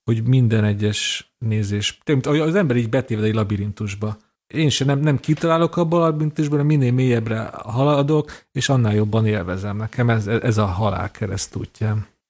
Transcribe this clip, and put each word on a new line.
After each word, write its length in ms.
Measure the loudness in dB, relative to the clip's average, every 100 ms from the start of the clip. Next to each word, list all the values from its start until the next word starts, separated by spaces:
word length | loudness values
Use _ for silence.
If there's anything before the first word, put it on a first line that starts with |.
hogy 200 | -2 0 2
minden 360 | 4 4 4
egyes 680 | 2 2 0 -2 -4 -6 -10 _ -2
nézés, 520 | -2 -2 -2 -4 -6
tényleg, 380 | -2 0 2 0
az 140 | 2 2
ember 200 | 2 0
így 140 | 0
betéved 340 | -2 -2 -2
egy 100 | 0
labirintusba. 840 | 0 0 -2 -4 -6 -8 -6 -8 -8 _ _ _
Én 160 | -2 0
sem, 180 | 2 0
nem, 120 | 2
nem 200 | 2 0
kitalálok 580 | 0 0 2 2 2 0
abból 240 | 0 2
a 40 | 2
labirintusból, 520 | 0 -2 -2 -2 0
de 60 |
minél 280 | 2 2 2
mélyebbre 580 | 2 2 2 0 -4 -6
haladok, 800 | -10 -6 0 2 2 2 2 0 -10 _
és 180 | -4 0
annál 240 | 2 4 2
jobban 300 | 2 2 2
élvezem. 520 | 0 -2 -6 -6 -6
Nekem 320 | -6 -2 0
ez, 180 | 2 0
ez 300 | 0 0 0
a 80 | 0
halál 460 | 0 -2 -2 -6
keresztútján. 920 | -6 -6 -4 -6 -8 -10 -4 -2 -2 -4 _